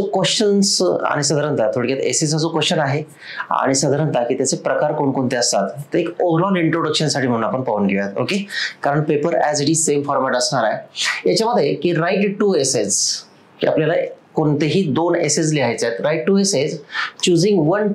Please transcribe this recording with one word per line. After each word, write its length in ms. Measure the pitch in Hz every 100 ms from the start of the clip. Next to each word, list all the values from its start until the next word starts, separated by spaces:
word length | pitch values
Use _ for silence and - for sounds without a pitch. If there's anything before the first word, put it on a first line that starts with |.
| 196
questions 680 | 190 185 - 214 202 196 -
आणि 400 | 180 - - 143
साधारणतः 480 | 139 151 147 139 110
थोडक्यात 240 | 123 120 135
एसएचा 360 | - 127 156 156
जो 100 | 165
question 300 | 160 147 170
आहे 240 | 139 143 160 - - - -
आणि 240 | - 127
साधारणतः 480 | 135 156 143 156 131
की 100 | 120 131
त्याचे 200 | 131 -
प्रकार 360 | 143 135 151
कोणकोणते 440 | 151 143 135 127 123
असतात 320 | 120 107 98 135 143
ते 80 | 165
एक 80 | 170
overall 480 | - 180 160 190 185
इंट्रोडक्शनसाठी 680 | 165 165 160 - 156 139 127
म्हणून 180 | 117
आपण 180 | 110 123
पाहून 240 | 123 104 98
घेऊयात. 320 | 98 101 101
ओके, 160 | 123 196 202 - - -
कारण 200 | 143 147
paper 320 | 151 143 160 170
as 200 | 143 143
it 80 | 143
is 100 | 160 -
same 180 | 143 139
format 300 | 135 131 123
असणार 280 | 123 135
आहे. 680 | 110 107 - - - - -
याच्यामध्ये 440 | 180 220 240 147
की 180 | 156 175
write 320 | 160 170 190 202 202
two 140 | 208 175
essays, 360 | - 123 101 - - - - - - -
की 60 | 147
आपल्याला 280 | 135 156 175 - - -
कोणतेही 480 | - 151 147 151 160 175
दोन 260 | 147 170 170
essays 340 | 151 151 160
लिहायचे 340 | 151 120 110 120
आहेत. 140 | 117
Write 240 | 143 160 180
two 80 | 196
essays, 340 | 196 - 151 165 - - - - -
choosing 320 | 170 196 202 151
one 180 | 202 208